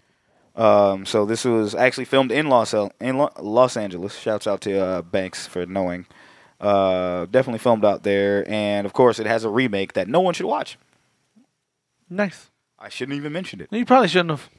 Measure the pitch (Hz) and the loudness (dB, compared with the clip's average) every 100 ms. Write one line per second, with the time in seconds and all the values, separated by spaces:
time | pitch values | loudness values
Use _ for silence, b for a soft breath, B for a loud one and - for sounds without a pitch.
0 | _ _ _ _ _ - 110 104 101 95 | _ _ _ _ _ 0 4 6 4 0
1 | 95 113 104 113 127 117 104 110 127 127 | -2 0 0 0 0 0 0 0 0 0
2 | 123 135 131 127 151 123 107 107 101 - | 0 0 2 0 2 2 2 0 -2 -6
3 | 120 131 147 - 101 113 127 117 101 90 | -6 -2 -2 -4 -2 2 2 2 -8 -8
4 | 95 - - 107 107 98 104 98 92 92 | -10 -8 -4 -4 -2 -4 -2 -2 -2 -2
5 | 87 98 92 - - 90 87 95 90 90 | -4 -4 -4 -8 -10 -8 -6 -4 -4 -6
6 | 92 b b b b b 104 98 95 92 | -12 b b b b b 0 2 2 0
7 | 90 90 87 123 131 113 127 110 104 95 | -2 -4 -2 0 0 0 0 2 2 2
8 | 101 98 101 101 - 107 104 104 101 - | 0 0 2 0 -2 -2 0 0 -2 4
9 | 127 110 107 113 110 110 127 98 95 - | 4 4 0 -2 0 0 0 -2 -4 -4
10 | 92 156 185 165 - 196 - - _ _ | -2 0 0 -2 -4 -4 -6 -14 _ _
11 | _ _ _ _ _ _ _ _ _ _ | _ _ _ _ _ _ _ _ _ _
12 | - 180 202 - - _ _ _ 104 - | -10 -4 -4 -6 -20 _ _ _ -16 -10
13 | 127 143 147 156 185 98 80 214 240 254 | -6 -6 -6 -8 -10 -12 -8 -4 4 6
14 | 196 175 170 147 - | 6 4 2 -2 -8